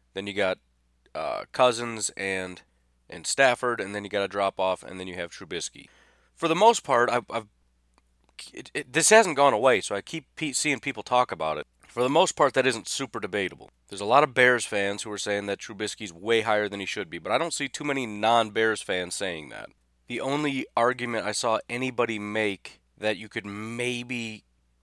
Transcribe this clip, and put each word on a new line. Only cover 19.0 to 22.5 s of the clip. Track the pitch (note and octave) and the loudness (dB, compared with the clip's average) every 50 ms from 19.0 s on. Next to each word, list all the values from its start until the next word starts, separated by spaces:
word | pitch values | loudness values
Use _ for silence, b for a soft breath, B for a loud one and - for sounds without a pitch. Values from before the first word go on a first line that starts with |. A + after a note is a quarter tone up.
| F2+ F2+ - | -2 -4 -6
saying | - G2 F#2+ E2+ D#2+ D2+ C2 | -6 -6 -6 -6 -8 -10 -12
that. | A1 G#1 - - - _ _ _ _ _ _ | -14 -14 -14 -16 -18 _ _ _ _ _ _
The | _ A#2+ - | _ -8 -6
only | - C3 C#3 D3 D3+ D3 C#3 C3 - - _ | -4 -2 -2 0 -2 -2 -2 -4 -6 -4 _
argument | A2+ A#2 B2 B2+ B2+ B2+ A#2+ A#2 A2 F2+ | 2 2 2 2 0 -4 -4 -4 -4 -4
I | G2+ G#2+ | -4 -4
saw | - - A#2+ A2 G#2+ - - | -2 0 0 0 0 -2 -4
anybody | A#2 B2 C3 C3 B2 A2+ A#2+ A#2 A2+ G#2 | -6 -4 -4 -4 0 0 0 0 0 -4
make | G#2 G#2 G#2 A2 G#2+ G#2 | -6 -4 -2 0 0 0